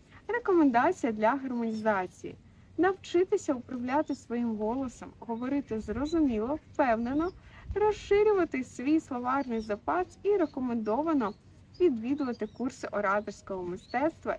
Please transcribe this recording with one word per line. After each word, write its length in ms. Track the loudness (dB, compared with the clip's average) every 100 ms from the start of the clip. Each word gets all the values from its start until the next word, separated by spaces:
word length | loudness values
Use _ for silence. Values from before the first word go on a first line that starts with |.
| -20 -16 -6
Рекомендація 840 | -2 2 4 6 6 4 2 -2
для 200 | 2 2
гармонізації. 1040 | 2 -2 -4 -2 -2 0 0 -2 -10 -16 -16 -20 -20 -10 0
Навчитися 760 | 0 0 -2 0 2 0 0
управляти 640 | -4 -6 -8 -2 0 0 -6
своїм 400 | -6 -4 -2 -2
голосом, 540 | -2 -2 -6 -10 -18 -14
говорити 600 | -8 -6 -2 -4 -2 -6
зрозуміло, 800 | -4 -4 0 2 2 2 -2 -4 -4
впевнено, 580 | 0 2 2 0 -2 -2 -6 -18 -18 -6 0
розширювати 880 | 2 0 2 4 6 4 2 -2
свій 360 | -6 -4 2 2
словарний 600 | 2 -4 0 0 0 -4
запас 580 | -4 -4 -2 -2 -2 -4
і 140 | 0 2
рекомендовано 960 | 2 -2 -4 -2 0 0 2 0 0 -4 -16 -20 -20 2
відвідувати 680 | 2 2 -2 -2 -2 -4 -8
курси 400 | -6 -6 -6 -6
ораторського 720 | -2 0 0 -2 -10 -10 -8
мистецтва 720 | -6 -8 -6 -2 -2 -2 -6